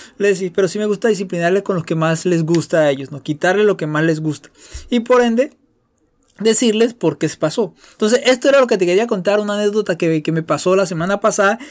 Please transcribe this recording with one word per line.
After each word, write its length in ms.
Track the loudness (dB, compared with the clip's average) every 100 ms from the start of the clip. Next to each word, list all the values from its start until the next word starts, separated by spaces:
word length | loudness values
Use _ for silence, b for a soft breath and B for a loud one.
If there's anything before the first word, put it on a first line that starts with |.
| B _
Le 120 | 0
decí-, 200 | 0 -2
pero 140 | -2 -2
sí 120 | -2
me 80 | -4
gusta 220 | 0 0
disciplinarle 540 | 0 -2 -2 0 0
con 140 | 0 -4
lo 80 |
que 100 | -2
más 320 | -2 0 0 0
les 160 | 0
gusta 360 | 2 0 2 2
a 100 | 2
ellos, 220 | 0 -6
¿no? 100 | -12
Quitarle 400 | -8 -2 0 2
lo 140 | 2 0
que 100 | -2
más 160 | 0
les 180 | 0 0
gusta. 300 | -4 -6 -12 B B B B
Y 100 | -4
por 220 | 2 2
ende, 340 | 4 0 -2 _ _ _ _ _ _ _ _ _
decirles 520 | 0 2 2 2 0
por 260 | 2 -2 0
qué 100 | -4
se 80 | -2
pasó. 360 | -4 -2 -4 B B
Entonces, 280 | B 0 2
esto 240 | 2 2 4
era 100 | 4
lo 80 | 4
que 120 | 2
te 80 | 2
quería 200 | 2 0
contar, 320 | -2 0 0
una 160 | 0
anécdota 420 | -2 0 0 -2 -2
que, 280 | 0 0
que 80 | -2
me 100 | -4
pasó 320 | -2 -2 0
la 120 | 0 0
semana 340 | -4 -4 0
pasada. 400 | 0 2 0 0 -8